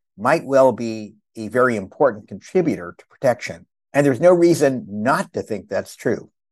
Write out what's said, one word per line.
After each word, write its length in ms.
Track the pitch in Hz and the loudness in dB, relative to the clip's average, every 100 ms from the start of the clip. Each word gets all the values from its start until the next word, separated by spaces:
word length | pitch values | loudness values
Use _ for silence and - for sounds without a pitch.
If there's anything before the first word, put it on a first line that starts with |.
| _ - | _ -6
might 280 | 120 165 127 | 0 0 2
well 260 | 135 131 | 4 4
be 440 | 110 117 110 107 - _ - | 2 -6 -8 -12 -18 _ -12
a 140 | 107 | -4
very 260 | 123 127 107 | 0 0 0
important 540 | 95 - 143 107 - | -6 0 0 0 -12
contributor 680 | 98 - 190 165 90 85 - | -18 -4 -2 -2 -4 -8 -16
to 80 | _ | _
protection. 560 | _ 131 117 - - - _ _ | _ -2 -2 -8 -16 -20 _ _
And 120 | 143 143 | 0 2
there's 160 | 131 | 4
no 120 | 170 | 4
reason 520 | 180 170 160 143 127 101 | 6 4 4 2 0 -8
not 440 | 104 113 165 - | -4 -2 -2 -2
to 80 | 104 | -8
think 260 | - 104 98 | -8 -10 -6
that's 300 | 110 - - | -8 -8 -8
true. 340 | 131 101 - _ _ | -4 -4 -8 _ _